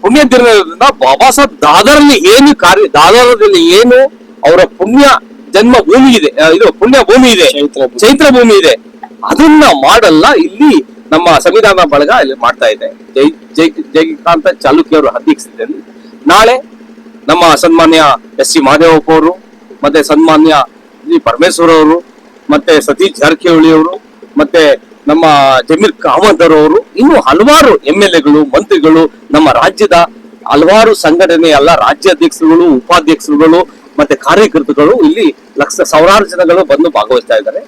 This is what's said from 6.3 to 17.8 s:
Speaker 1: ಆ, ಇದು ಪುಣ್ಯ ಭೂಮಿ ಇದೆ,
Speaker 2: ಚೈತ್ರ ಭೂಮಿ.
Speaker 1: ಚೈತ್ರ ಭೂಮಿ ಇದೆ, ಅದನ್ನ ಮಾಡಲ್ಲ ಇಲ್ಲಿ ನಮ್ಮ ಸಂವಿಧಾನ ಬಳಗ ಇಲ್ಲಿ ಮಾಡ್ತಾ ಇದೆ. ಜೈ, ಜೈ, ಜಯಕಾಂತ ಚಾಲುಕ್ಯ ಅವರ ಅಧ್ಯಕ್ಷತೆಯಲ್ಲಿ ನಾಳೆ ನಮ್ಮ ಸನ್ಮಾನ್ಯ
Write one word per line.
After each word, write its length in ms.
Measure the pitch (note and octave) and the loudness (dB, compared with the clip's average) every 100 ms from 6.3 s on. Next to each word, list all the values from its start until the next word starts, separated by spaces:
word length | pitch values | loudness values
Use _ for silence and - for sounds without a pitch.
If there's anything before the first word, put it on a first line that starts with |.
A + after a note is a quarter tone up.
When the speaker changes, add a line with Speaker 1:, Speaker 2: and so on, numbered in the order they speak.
| - | -2
Speaker 1:
ಆ, 60 | D#3 | 0
ಇದು 240 | E3+ G#3 | 2 0
ಪುಣ್ಯ 260 | - G#3+ C4+ | 0 0 0
ಭೂಮಿ 300 | A3+ C4 B3+ | 2 2 2
ಇದೆ, 240 | G#3 D3+ | 2 0
Speaker 2:
ಚೈತ್ರ 280 | C#3+ C#3+ - | -2 -6 -4
ಭೂಮಿ. 180 | B2+ A#2+ | -6 -2
Speaker 1:
ಚೈತ್ರ 280 | G#3+ C#4 D#4 | 0 2 2
ಭೂಮಿ 240 | B3+ A#3+ | 2 2
ಇದೆ, 360 | G3+ D#3+ A#2 - - - - | 2 0 -2 -6 -20 -20 -14
ಅದನ್ನ 400 | - - D#4 D#4 | -8 0 2 4
ಮಾಡಲ್ಲ 600 | C#4 D3 C3+ G#3+ G#3+ D#3 G#3 C#4 | 2 0 0 2 2 2 2 0
ಇಲ್ಲಿ 500 | D#4+ G#3 D4 F3+ - - - | -2 0 2 2 -2 -20 -6
ನಮ್ಮ 280 | D#3 E3+ D3+ | -2 0 0
ಸಂವಿಧಾನ 400 | F3 G3 G#3+ F#3 E3 | 0 0 0 0 0
ಬಳಗ 200 | C#3+ D3 A#3+ | 0 0 -2
ಇಲ್ಲಿ 140 | C#3 | -4
ಮಾಡ್ತಾ 320 | C3 A#2+ B2 A#2 | -4 -6 -4 -4
ಇದೆ. 220 | G#2 A#2+ A2+ - | -4 -10 -14 -10
ಜೈ, 160 | C3 D3 D#4+ - - | -2 -2 -4 -12 -4
ಜೈ, 140 | D#3+ | -4
ಜಯಕಾಂತ 760 | D3+ C3 D#3 D#3+ D3+ E3+ E3+ F#3 | -4 -6 -4 -4 -6 -4 -2 -2
ಚಾಲುಕ್ಯ 480 | - C#3+ D3+ D#3 D#3 | -4 -2 -2 0 -2
ಅವರ 100 | C3+ | -2
ಅಧ್ಯಕ್ಷತೆಯಲ್ಲಿ 800 | A#2+ D#3+ D3 - A2 A3+ F4+ - - - - C#3+ | -4 -4 -4 -8 -14 -12 -12 -16 -20 -20 -8 0
ನಾಳೆ 440 | F#3+ A3+ B3+ - - - - - - - | 2 2 -2 -6 -20 -20 -20 -20 -14 -6
ನಮ್ಮ 260 | E3+ E3+ | -2 0
ಸನ್ಮಾನ್ಯ 500 | D3 F3 E3 | 0 0 2